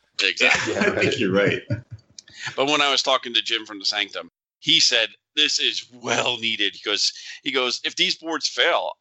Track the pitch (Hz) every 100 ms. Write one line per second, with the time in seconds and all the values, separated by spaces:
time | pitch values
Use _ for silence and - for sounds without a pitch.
0 | _ - 98 - 123 - - 185 208 143
1 | 170 - 104 95 101 104 - 107 - -
2 | _ - - - - - 139 147 143 131
3 | - 131 123 117 104 113 107 104 95 104
4 | 101 92 82 _ _ _ - 160 - 123
5 | 110 - _ - 147 - 131 107 - 123
6 | 120 117 117 120 113 110 101 - - 101
7 | - - - - 147 131 127 120 151 -
8 | 180 170 160 156 - - 143 139 90 -